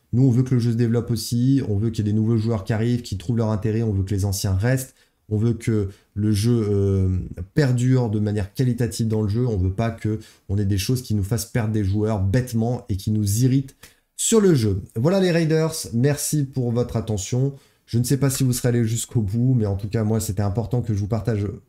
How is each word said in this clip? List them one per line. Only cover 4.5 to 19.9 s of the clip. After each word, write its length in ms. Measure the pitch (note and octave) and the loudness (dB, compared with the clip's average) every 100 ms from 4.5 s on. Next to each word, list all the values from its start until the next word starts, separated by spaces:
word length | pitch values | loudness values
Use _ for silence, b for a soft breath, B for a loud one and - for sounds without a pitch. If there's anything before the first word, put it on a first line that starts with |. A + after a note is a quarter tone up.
restent, 400 | F#2+ A#2 C3 C3 b b b - | 0 2 0 -4 b b b -6
on 80 | G#2+ | 0
veut 160 | A2+ | 0
que 380 | A2 - A2 F#2+ B B | 0 0 0 -2 B B
le 180 | G2+ G#2 | -2 0
jeu, 340 | G#2 A2+ A#2+ G#2 | 2 2 2 2
euh, 480 | G2+ G2 G2 F#2+ F#2 - - F2+ | 2 2 2 2 0 -4 -10 -4
perdure 560 | - C#3+ B2 B2+ B2+ A#2+ | 0 2 2 4 4 2
de 100 | G#2+ | 0
manière 360 | G#2 G#2 G2 | 0 0 -2
qualitative 520 | - B2+ A#2+ A#2+ - A2+ | -2 0 0 -2 -2 -2
dans 140 | G#2+ | 0
le 80 | G#2+ | 0
jeu, 180 | G#2+ B2+ | 0 0
on 120 | G#2 | 0
veut 160 | F#2 | 0
pas 160 | F#2 A2+ | 0 -2
que 280 | A2+ G#2+ G#2+ B B - | -4 -4 -4 B B -6
on 80 | G2+ | -2
ait 80 | |
des 140 | G2 G2 | 0 0
choses 240 | F#2+ B2+ | 0 -2
qui 120 | B2+ | -2
nous 100 | G#2+ | -2
fassent 200 | F#2+ A#2 | 0 -2
perdre 300 | - B2+ A2 | -2 -2 -2
des 100 | G#2+ | 0
joueurs 380 | G2 G2+ G#2+ A2 | 0 0 0 0
bêtement 640 | F#2+ B2+ B2+ A#2 A2+ B2 - | 0 0 0 -2 -2 -2 -4
et 80 | G2 | -6
qui 140 | - | -2
nous 340 | G#2+ G#2 G#2 | 0 0 2
irritent 320 | B2+ C3+ C3+ B B B _ - | 2 2 -2 B B B _ -6
sur 240 | - A3+ | 0 4
le 140 | G3+ | 4
jeu. » 260 | D3+ A2 F#2+ - - | 4 2 0 -4 -2
Voilà 240 | C3 G3 | 0 2
les 100 | F#3 | 2
Raiders, 440 | E3+ E3 D#3+ D#3+ D#3+ - | 2 2 2 0 -4 -4
merci 520 | A2+ C3+ C#3 - D3+ | 0 0 0 -2 -2
pour 280 | C3+ C3 B2 | -2 -2 -2
votre 240 | A#2 A#2+ A#2 | -2 -2 -4
attention. 560 | G#2+ G#2+ - B2 C3+ C#3 B B | -4 -4 -4 -2 -2 -4 B B
Je 140 | _ A#2 | _ -2
ne 60 | |
sais 120 | B2 C#3+ | 0 0
pas 140 | C#3 | 0
si 140 | C3 | 0
vous 100 | C3+ | 0
serez 140 | A#2+ B2+ | 0 0
allés 160 | A#2+ A2+ | 0 0
jusqu'au 340 | A2+ - B2 | -2 -4 -2
bout, 320 | G2+ A2 B2 | -2 0 2
mais 120 | C3 G#2+ | 2 0
en 100 | G2 | -2
tout 120 | |
cas, 160 | G2+ | -4